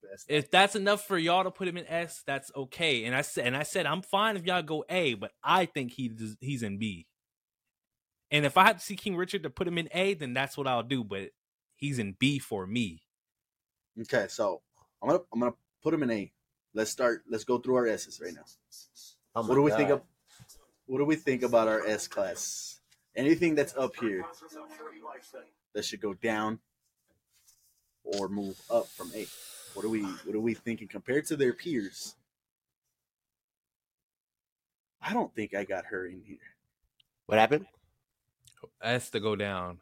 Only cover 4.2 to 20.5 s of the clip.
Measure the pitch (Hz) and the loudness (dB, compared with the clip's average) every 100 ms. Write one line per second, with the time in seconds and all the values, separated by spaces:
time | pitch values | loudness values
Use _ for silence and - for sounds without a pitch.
4.2 | 214 208 170 180 156 156 - 180 160 110 | 2 0 0 0 0 -4 -2 0 2 0
5.2 | 101 _ 135 175 175 - 127 - 127 113 | -6 _ 2 4 4 -2 -6 -4 -6 -4
6.2 | 110 107 127 139 113 98 110 90 82 _ | -8 -8 -6 -4 -2 -2 -4 -4 -12 _
7.2 | _ _ _ _ _ _ _ _ _ _ | _ _ _ _ _ _ _ _ _ _
8.2 | _ 147 147 185 190 190 - 196 - 180 | _ 2 4 8 8 6 -4 -8 -4 -2
9.2 | 180 202 156 - 175 170 165 170 190 196 | -2 -2 -6 -4 -2 -2 -4 0 0 0
10.2 | 143 123 135 - 135 123 113 135 107 98 | -4 -2 -2 -2 0 0 0 -2 -2 -6
11.2 | 95 _ _ _ _ _ 143 135 101 95 | -8 _ _ _ _ _ -4 -2 -2 2
12.2 | 131 143 - 104 92 113 113 80 _ _ | 2 2 -4 -6 -2 -2 -2 -6 _ _
13.2 | _ _ _ _ _ _ _ - 113 127 | _ _ _ _ _ _ _ -14 -2 0
14.2 | 98 - 104 87 _ _ _ _ - 175 | 0 -2 -2 -2 _ _ _ _ 0 0
15.2 | - 113 120 117 _ _ 156 160 135 110 | 0 -2 -2 -4 _ _ -2 0 0 -2
16.2 | 95 _ _ _ _ 104 110 - 123 117 | -4 _ _ _ _ -4 -2 2 0 0
17.2 | - 113 113 123 123 127 120 101 - - | -4 -8 0 0 2 2 2 0 -4 -12
18.2 | - 76 76 - _ - - - - _ | -14 -14 -20 -20 _ -20 -20 -20 -20 _
19.2 | _ 113 113 131 147 139 143 143 - _ | _ -4 4 6 6 6 4 2 0 _
20.2 | _ - - | _ -20 -20